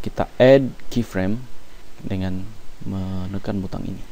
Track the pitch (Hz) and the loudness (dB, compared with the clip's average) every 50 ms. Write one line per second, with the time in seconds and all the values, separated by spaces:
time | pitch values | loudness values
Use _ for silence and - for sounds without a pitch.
0 | - - - - - - - - 123 131 135 139 135 120 - - - - - 123 | -6 -6 -4 -4 -4 -4 4 6 8 10 10 8 6 2 -4 -2 -2 0 2 0
1 | 113 - - 95 92 98 107 123 131 - - - - - - - - - - - | -2 0 -2 0 2 2 0 0 -2 -2 -2 -2 -2 -4 -8 -8 -6 -6 -6 -6
2 | - - 98 95 92 92 92 92 95 - - - - - - - 95 92 95 95 | -4 -4 -2 -2 -2 -2 -2 -2 -4 -6 -8 -4 -4 -6 -4 -4 -4 -4 -4 -2
3 | 92 95 95 92 92 92 98 98 - - 107 101 92 92 - - - - 95 98 | -4 -4 -4 -4 -4 -4 -4 -4 -4 -2 -2 -2 -2 -4 -4 -4 -4 -6 -6 -8
4 | - - | -8 -10